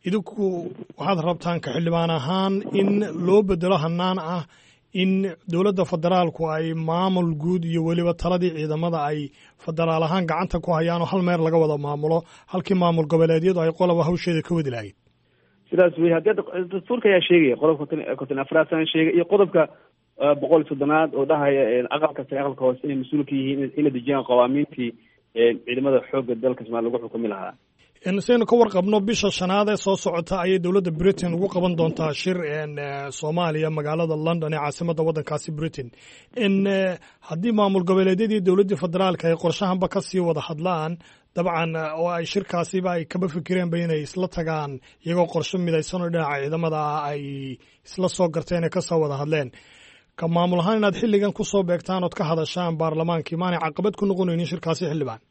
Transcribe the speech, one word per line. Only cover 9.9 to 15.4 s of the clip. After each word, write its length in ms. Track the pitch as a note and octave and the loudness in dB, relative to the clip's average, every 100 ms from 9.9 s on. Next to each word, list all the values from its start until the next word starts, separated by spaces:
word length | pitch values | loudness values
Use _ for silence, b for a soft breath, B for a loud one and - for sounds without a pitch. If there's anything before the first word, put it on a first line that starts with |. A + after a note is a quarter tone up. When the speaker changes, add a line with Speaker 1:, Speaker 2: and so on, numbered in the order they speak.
| D#3+ | 2
Speaker 1:
ahaan 240 | D#3+ F#3 E3+ | 2 0 0
gacanta 320 | D#3+ F#3 F3 | -2 -2 -4
ku 100 | F3+ | 0
hayaan 300 | D#3+ E3 E3+ | 0 0 0
oo 60 | E3+ | 0
hal 120 | F#3+ | 0
meel 180 | F3 F3 | 2 2
laga 160 | D#3+ E3 | 4 4
wada 180 | D#3 D3 | 4 0
maamulo, 400 | C#3+ D3 D3+ E3 b b b | -4 -2 2 0 b b b
halkii 280 | F#3 - | -6 0
maamul 320 | F#3 F3 E3 D3+ | 4 4 4 2
goboleedyadu 540 | D#3+ E3 E3 F3 F3 | 4 4 4 4 2
ay 100 | E3 | 0
qoloba 300 | D#3 F3+ E3+ | 2 2 4
hawsheeda 380 | D#3 F3 - E3 | 2 0 0 -2
ka 100 | - | 0
wadi 160 | E3+ C#3+ | -2 -2
lahayd. 240 | A#2 G#2 - _ _ _ _ | -6 -10 -16 _ _ _ _